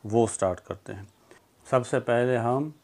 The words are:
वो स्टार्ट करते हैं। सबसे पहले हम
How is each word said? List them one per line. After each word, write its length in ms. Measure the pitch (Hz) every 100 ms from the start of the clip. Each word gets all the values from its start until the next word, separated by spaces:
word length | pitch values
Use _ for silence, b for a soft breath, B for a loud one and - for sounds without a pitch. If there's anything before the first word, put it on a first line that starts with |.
वो 220 | 107 113 110
स्टार्ट 340 | - 95 90
करते 320 | - 98 -
हैं। 140 | 98 101 _ b b b _ -
सबसे 320 | 131 117 135
पहले 360 | 117 120 123 123
हम 360 | 117 131 156 147